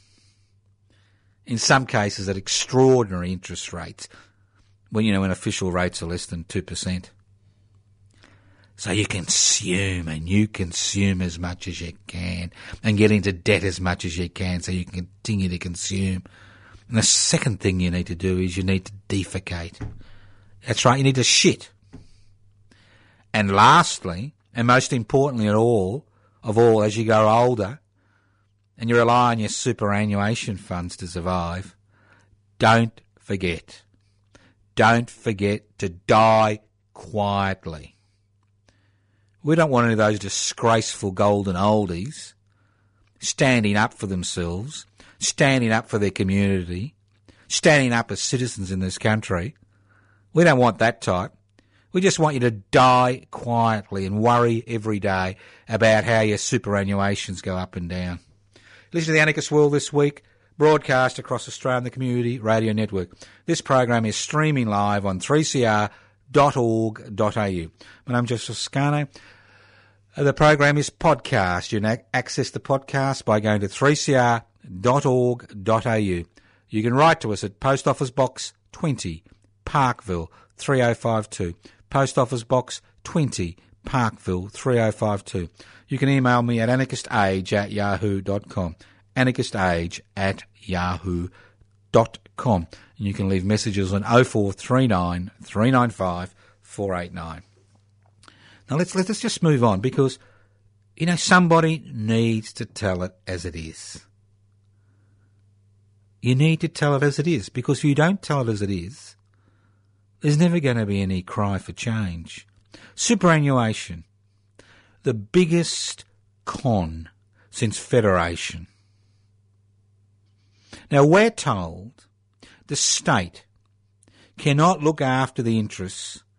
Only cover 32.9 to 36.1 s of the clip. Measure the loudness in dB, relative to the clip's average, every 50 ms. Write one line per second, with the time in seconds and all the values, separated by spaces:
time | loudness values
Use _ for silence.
32.9 | -4 -12 _ _ _ _ _ -8 -6 -4 -2 -4 -4 -6 -10 -16 -20 -20 _ _
33.9 | _ _ _ _ _ _ _ _ _ _ _ _ _ _ _ _ _ 4 4 6
34.9 | 6 4 0 -4 -10 -8 -6 -6 -2 0 0 0 0 -2 -6 _ _ -8 -8 -8
35.9 | -8 -10 _ 2